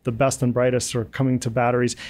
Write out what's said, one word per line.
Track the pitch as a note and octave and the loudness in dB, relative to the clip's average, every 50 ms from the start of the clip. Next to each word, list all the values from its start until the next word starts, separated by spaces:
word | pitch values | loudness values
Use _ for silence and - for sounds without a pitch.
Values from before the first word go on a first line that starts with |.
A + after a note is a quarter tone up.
| - | -6
the | C3 | -4
best | A#2 A2+ C3+ C3+ C3+ - C3 | 0 2 2 2 2 0 0
and | B2 A#2 | 0 2
brightest | B2 B2 B2+ B2 B2 - - - | 2 2 2 2 0 -2 -2 -4
are | B2 A2 | -4 -6
coming | - - - C3+ C3 B2+ B2 | -4 -2 -2 0 2 0 0
to | - A#2+ | -2 -2
batteries, | A2+ B2+ A#2+ A#2+ B2 B2 B2 A#2+ - - - | -2 0 0 2 2 2 0 0 -2 -6 -14